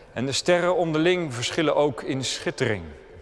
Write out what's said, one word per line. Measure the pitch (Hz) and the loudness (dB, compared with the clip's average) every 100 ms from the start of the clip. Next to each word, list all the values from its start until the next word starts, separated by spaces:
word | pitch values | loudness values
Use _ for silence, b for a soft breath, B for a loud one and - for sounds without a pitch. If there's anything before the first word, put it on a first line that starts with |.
| B - | B -6
En | 131 | -4
de | |
sterren | 127 - 175 175 180 | -2 2 2 4 2
onderling | 165 156 160 180 165 | 2 2 2 2 -2
verschillen | 117 120 - 151 - | -4 -4 0 2 4
ook | 147 135 | 2 0
in | - 135 | -4 -4
schittering. | 127 - - - 120 104 82 71 - - | -4 -6 -6 -2 0 -2 -6 -16 -20 -20